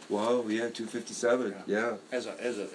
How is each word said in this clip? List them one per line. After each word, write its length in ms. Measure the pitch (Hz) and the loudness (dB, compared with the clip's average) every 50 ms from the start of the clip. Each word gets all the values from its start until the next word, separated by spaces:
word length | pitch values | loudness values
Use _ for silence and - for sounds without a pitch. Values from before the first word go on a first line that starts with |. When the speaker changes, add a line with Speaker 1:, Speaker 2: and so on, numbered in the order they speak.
| - - | -4 -2
Speaker 1:
Wow, 340 | 104 101 107 117 123 123 113 | 0 2 4 4 4 4 2
yeah, 220 | 107 107 113 117 113 | 2 0 0 0 -2
two 160 | - - 113 | -4 -6 -8
fifty-seven, 680 | 107 131 120 110 - 104 - 123 120 123 127 117 101 98 - - | -4 -6 -6 -6 -6 -6 0 4 4 4 4 2 -2 -2 -4 -2
Speaker 2:
Yeah. 140 | - 101 107 117 120 | 0 2 2 2 2
Speaker 1:
yeah. 60 | 107 101 - - | -2 -4 -8 -4
Speaker 2:
As 140 | 127 123 107 | -4 -4 -4
a, 120 | 107 95 95 | -4 -8 -4
as 200 | 113 123 107 104 | -4 -4 -2 -2
a, 100 | 95 92 | -6 -6